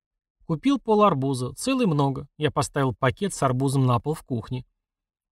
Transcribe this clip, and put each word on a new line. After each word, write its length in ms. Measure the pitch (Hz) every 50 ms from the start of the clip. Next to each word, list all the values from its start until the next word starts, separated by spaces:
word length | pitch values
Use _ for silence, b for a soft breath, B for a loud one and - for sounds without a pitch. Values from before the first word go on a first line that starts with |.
| _ _ _ _ _ _ _ _ _
«Купил 320 | - 165 147 - 269 277 247
пол 240 | - 226 214 208 208
арбуза, 500 | 202 165 135 131 139 135 123 127 123 127
целый 320 | - - 254 269 254 247
много». 420 | 185 151 143 143 139 131 139 143 - _
Я 120 | - 151 170
поставил 460 | - 185 - - - 151 135 131 113
пакет 360 | - - 127 - - 202 190
с 120 | - - -
арбузом 420 | 131 127 123 139 139 131 139 131
на 140 | 127 120 117
пол 160 | - 147 156
в 80 | - -
кухне. 420 | - 135 113 - - 131 127 - _ _ _ _ _ _ _ _ _ _ _ _ _